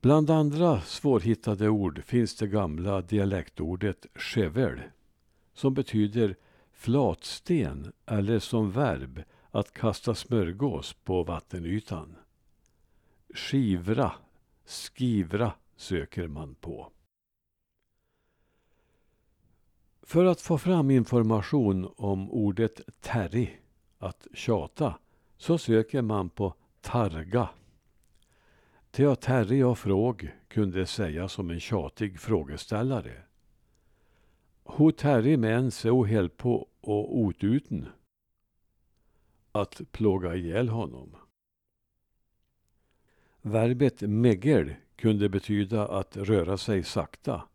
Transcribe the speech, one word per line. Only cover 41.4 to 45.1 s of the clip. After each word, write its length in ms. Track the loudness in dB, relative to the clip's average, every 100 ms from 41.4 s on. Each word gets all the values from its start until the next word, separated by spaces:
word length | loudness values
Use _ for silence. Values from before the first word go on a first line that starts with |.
| _ _ _ _ _ _ _ _ _ _ _ _ _ _ _ _ _ _ _ _
Verbet 580 | -2 2 2 4 2 2
megel 720 | 0 4 4 4 4 2 2 -6 _ 0
kunde 320 | 2